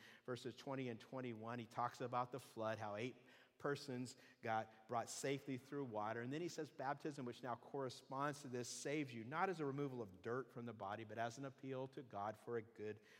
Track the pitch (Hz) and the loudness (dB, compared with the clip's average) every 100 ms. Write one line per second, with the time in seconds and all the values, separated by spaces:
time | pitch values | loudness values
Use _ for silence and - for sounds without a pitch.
0 | - - - 123 123 113 - 135 127 113 | -14 -8 -4 -2 -2 -6 -2 0 0 -2
1 | - 131 127 110 113 120 113 - 120 - | -4 -4 -2 -2 -2 -2 -2 2 2 2
2 | 123 123 127 135 - 117 110 107 107 104 | 2 2 2 -2 -4 0 2 2 0 0
3 | 127 117 - - - - 147 139 - 123 | 0 -2 -14 -20 -20 -2 2 2 0 -2
4 | 123 - - - 117 110 110 - - 117 | -2 -6 -16 -4 2 4 2 -6 2 2
5 | 107 - 139 139 143 131 - 143 135 107 | 2 2 2 2 2 -4 -2 -2 0 2
6 | 104 113 123 147 170 - 147 - 135 147 | 2 2 0 0 0 -2 -4 0 0 2
7 | 160 143 123 120 127 117 - 139 131 - | 0 0 -2 -2 -2 -2 -2 0 0 -2
8 | - 131 147 143 131 123 120 - 147 156 | -4 2 2 2 -2 -2 0 -2 2 2
9 | 139 120 113 156 196 165 143 135 143 127 | 2 -2 -2 4 4 4 2 2 0 0
10 | 104 92 113 123 131 123 120 107 98 107 | -4 -2 0 0 0 -6 -6 -2 -2 -2
11 | 107 107 117 120 139 - 135 131 135 151 | -2 0 0 0 -6 -6 -4 -2 -4 -6
12 | 127 104 101 110 - 117 110 - 107 101 | -6 -2 0 -2 -2 -2 -2 -4 -4 -4
13 | - | -10